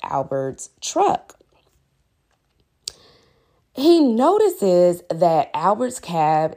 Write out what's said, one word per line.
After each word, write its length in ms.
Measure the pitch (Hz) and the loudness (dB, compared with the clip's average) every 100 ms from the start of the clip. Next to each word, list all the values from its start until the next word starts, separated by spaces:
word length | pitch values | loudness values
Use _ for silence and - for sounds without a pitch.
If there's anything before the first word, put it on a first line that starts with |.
Albert's 680 | - 139 135 135 135 - - _ | -8 -8 -6 -6 -6 -10 -18 _
truck. 580 | - 320 403 - - _ _ _ _ _ _ _ _ _ _ _ _ _ _ _ - - _ _ _ _ _ _ _ | -6 -2 0 -2 -6 _ _ _ _ _ _ _ _ _ _ _ _ _ _ _ -20 -20 _ _ _ _ _ _ _
He 260 | - 302 339 | 0 4 4
notices 1000 | 269 226 294 415 415 - 196 175 180 175 - | 4 2 2 2 0 0 2 4 4 0 -6
that 400 | 160 170 160 - | 0 2 2 -2
Albert's 480 | 151 175 214 247 - | -2 -2 -2 -4 -8
cab 560 | - 165 156 156 156 | -6 -2 0 0 -2